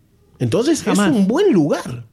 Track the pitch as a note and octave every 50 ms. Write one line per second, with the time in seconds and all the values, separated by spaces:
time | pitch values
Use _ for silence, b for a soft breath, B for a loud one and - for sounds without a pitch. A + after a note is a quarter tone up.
0 | _ _ _ _ _ _ _ - B2+ A2+ B2+ G3 B3+ D#4+ D#4 - - G#3+ - G3
1 | G#3 D#4+ C#4 G#3 G3 F#3 B3 F4 G#4+ F#4+ B3 E3+ C#3+ E3 C4 - - D#3 B2 A#2+
2 | - -